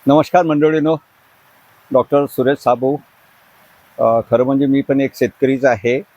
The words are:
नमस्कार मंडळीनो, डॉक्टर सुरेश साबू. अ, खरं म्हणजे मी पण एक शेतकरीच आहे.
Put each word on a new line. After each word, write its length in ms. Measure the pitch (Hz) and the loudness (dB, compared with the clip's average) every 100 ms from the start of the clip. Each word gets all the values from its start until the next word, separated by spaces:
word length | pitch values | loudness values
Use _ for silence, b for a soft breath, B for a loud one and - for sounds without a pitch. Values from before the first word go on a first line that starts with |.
| - | 2
नमस्कार 360 | 147 - 175 | 2 4 0
मंडळीनो, 520 | 170 147 151 156 151 156 _ _ _ _ _ _ _ _ _ | 2 2 2 2 0 -2 _ _ _ _ _ _ _ _ _
डॉक्टर 320 | 131 120 143 139 | -2 0 -2 -2
सुरेश 320 | - 127 139 | -2 -2 0
साबू. 380 | 120 120 131 143 _ _ _ _ _ _ _ _ _ - | -2 0 -2 -4 _ _ _ _ _ _ _ _ _ -2
अ, 200 | 117 117 110 | 0 0 0
खरं 120 | 117 | 0
म्हणजे 220 | 127 139 139 | 0 0 0
मी 160 | 139 | 0
पण 200 | 135 139 | 0 -2
एक 100 | 135 - | -2 -2
शेतकरीच 500 | 120 _ 131 131 131 | -4 _ -2 -2 -2
आहे. 360 | 113 120 127 196 | -2 -2 -4 -6